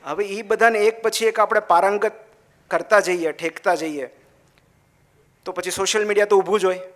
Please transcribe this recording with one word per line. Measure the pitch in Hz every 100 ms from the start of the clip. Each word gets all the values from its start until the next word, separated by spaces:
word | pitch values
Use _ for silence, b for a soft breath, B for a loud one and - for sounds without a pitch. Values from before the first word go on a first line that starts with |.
હવે | 139 160 202
એ | 202
બધાને | 208 214 226 220
એક | 214 220
પછી | 226 208 220
એક | 220
આપણે | 208 214
પારંગત | 208 175 190 202 214 - - _ _ _ _
કરતા | 170 170 208
જઈએ, | 175 180 160
ઠેકતા | 147 165 - 196 170
જઈએ, | 160 147 123 _ _ _ _ _ _ _ _ _ _ _ _ _ -
તો |
પછી | 180 180
સોશિયલ | 175 190 214 208
મીડિયા | 208 208
તો | 196
ઊભું | 180 208
જ | 190
હોય. | 180 -